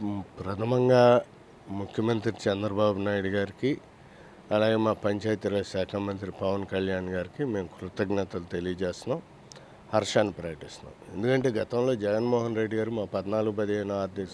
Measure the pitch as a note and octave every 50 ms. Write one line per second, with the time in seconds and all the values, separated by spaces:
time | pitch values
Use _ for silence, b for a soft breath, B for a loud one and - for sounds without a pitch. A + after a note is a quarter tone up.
0 | G#2 G#2 G2+ G2+ F#2 - - - F2 F#2 G2+ G2 A2 A#2 B2+ B2 B2 B2+ B2+ B2
1 | B2 A#2+ B2 A#2+ - - - - - - - - - - G2 G2 G2 - - A2+
2 | A2 A#2 A#2 G#2+ G2 A2+ F#2+ - - G#2+ G2 G2 G#2+ G#2 G2 G2+ G#2+ G#2 G2 G2
3 | G2 G#2 G2+ G2+ F#2+ G2 G2 G2+ G2 F#2+ - - B2 C3+ D#3+ - - - - b
4 | b b b b b b b b b - G#2 G#2+ A2 A2 A2 A2+ A2 A2 G2+ -
5 | - G#2 G#2 G2+ A2 A2 G#2+ G2 - G2 G2+ G2+ F#2 - - F#2+ F2+ - - G2+
6 | G2+ G2+ G2 F#2+ G2+ F#2 - - G2+ F#2+ G2 G2+ G2 - G2 F#2+ F#2+ F#2+ F#2+ F#2
7 | F#2 F#2 F#2 F2+ F2 F#2 - - D3 B2+ G#2 G2 F2 D#2+ - - F#2+ F2+ - -
8 | G#2 F#2+ G2+ G2 F#2+ F#2+ - F2+ F2 F2+ F#2+ F2 F2 F#2 F#2 F2+ F#2+ F2+ E2+ -
9 | - A#2 C#3 E3 - - - - - b b b b b b b b - A2 G#2+
10 | G2+ - - A2+ G#2+ G2+ E2+ - E2+ E2 D#2 C#2 - - - - - - - -
11 | - - E2+ F#2 A2 B2+ C3+ C3 B2+ C3 G#2+ A2 G#2+ - A#2 A#2+ B2+ C3 B2+ G#2
12 | G#2 G2+ G#2+ A2 A#2 A#2+ B2 A#2 A#2 A#2 A2 A2 A2+ G#2 A2+ A2 G#2+ A2+ A#2 A2
13 | G2 F#2 - G2 F#2 G2 G#2+ A2 G#2+ A2 G2+ G#2+ G#2 G2+ G#2 G#2 G2+ G2+ G2+ G2
14 | G2 F#2 F#2+ G2 F#2+ F2+